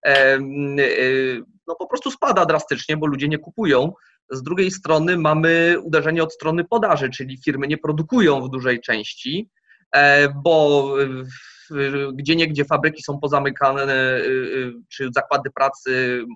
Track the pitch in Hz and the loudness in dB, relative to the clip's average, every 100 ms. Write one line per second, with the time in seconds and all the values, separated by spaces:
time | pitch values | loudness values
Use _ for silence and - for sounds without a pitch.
0 | - 139 135 135 135 143 143 143 135 101 | 4 4 4 2 -2 -6 -4 0 0 2
1 | 131 131 131 123 - _ - 165 - 247 | 0 0 -2 -4 -10 _ -12 -10 -6 -6
2 | 277 - 277 190 170 156 - 131 - 156 | -6 -4 0 2 2 0 0 -8 -4 -2
3 | 151 135 143 156 165 190 202 131 151 190 | -2 -2 -2 -4 -6 -4 2 4 2 -4
4 | _ _ _ 131 131 180 190 190 - 156 | _ _ _ -12 -6 -2 -2 -2 0 2
5 | 165 180 156 156 160 165 170 175 165 156 | 2 2 2 2 4 4 4 2 0 -2
6 | 156 165 160 - 160 165 175 226 208 151 | 0 0 -2 -4 -2 -2 0 0 2 0
7 | 135 - 131 135 - 135 139 151 156 151 | 0 -6 -12 -6 -4 -2 -2 -4 -2 -4
8 | 160 254 180 139 127 131 127 120 - 113 | 0 4 4 4 -2 -4 -2 -2 -2 -4
9 | 104 - 123 165 220 _ _ _ _ 143 | -4 -10 -8 -6 -8 _ _ _ _ 4
10 | 143 143 143 139 143 160 147 143 139 139 | 6 6 4 2 2 4 6 4 2 0
11 | 135 131 131 131 - - - 147 139 139 | -2 -4 -12 -16 -20 -20 -12 -4 -4 -2
12 | 139 131 139 165 165 147 139 151 156 151 | -6 -6 -2 0 0 -2 -2 0 0 -4
13 | - 143 147 139 139 131 139 135 139 131 | -10 -6 -2 0 -2 0 0 0 0 0
14 | 131 127 95 131 123 131 127 120 - - | 0 0 0 -2 -2 -6 -6 -10 -18 -10
15 | 135 120 - 143 135 - 135 - - 127 | -4 -4 -2 -4 -4 -2 -2 -2 -4 -2
16 | 127 123 117 | -2 -4 -8